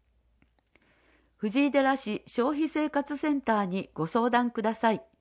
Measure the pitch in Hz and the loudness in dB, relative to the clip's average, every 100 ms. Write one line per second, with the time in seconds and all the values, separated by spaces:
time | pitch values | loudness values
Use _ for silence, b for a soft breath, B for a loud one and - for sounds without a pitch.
0 | _ _ _ _ _ _ _ b b b | _ _ _ _ _ _ _ b b b
1 | b b b b 214 220 285 277 262 269 | b b b b -2 2 2 4 2 0
2 | - 214 - - 240 294 302 311 302 285 | -2 -8 -6 -2 -2 0 -2 -2 -2 -2
3 | 285 294 311 285 - 214 202 185 - - | -4 -4 -2 0 0 0 0 -4 -6 -6
4 | 160 233 233 240 240 233 220 226 226 214 | -2 0 2 2 0 0 -2 0 0 0
5 | - _ | -4 _